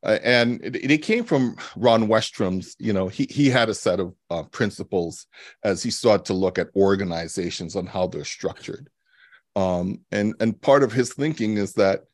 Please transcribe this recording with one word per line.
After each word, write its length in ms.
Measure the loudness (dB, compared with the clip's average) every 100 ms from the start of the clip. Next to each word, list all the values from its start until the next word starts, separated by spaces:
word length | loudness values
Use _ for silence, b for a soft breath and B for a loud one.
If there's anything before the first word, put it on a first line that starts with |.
Uh, 160 | 0 0
and 400 | 2 4 2 -2
it, 260 | -6 -6 0
it 120 | 0
came 200 | 2 -2
from 340 | 0 0 0 -2 B 0
Ron 320 | 4 4 4
Westrom's, 680 | 2 0 -4 -2 -2 -6 -8
you 160 | -4
know, 140 | -2 -2
he, 200 | -4 -6
he 200 | 2 4
had 180 | 4 2
a 60 |
set 260 | 0 0 0
of, 140 | -2 -8 _
uh, 140 | -8
principles 800 | -8 -4 -4 -4 -4 -4 -4 -8 -20 B B B
as 200 | -4 -2
he 80 | -4
started 340 | 0 2 2
to 100 | 2
look 240 | 0 0 -2
at 160 | -4
organizations 1000 | 2 4 2 0 -4 -6 -6 -6 -6 -8 -6
and 120 | -6
how 180 | -4 -4
they're 180 | -4
structured. 640 | -10 -8 -8 -8 -14 -14 -16 _ b b b b _
Um, 460 | -2 0 0 -2 -6 _
and, 240 | -2 -2 0
and 200 | -2 -2
part 220 | 4 4
of 100 | 4
his 200 | 2 -2
thinking 460 | -2 -4 -2 -2 0
is 160 | -2
that 320 | 2 2 2 _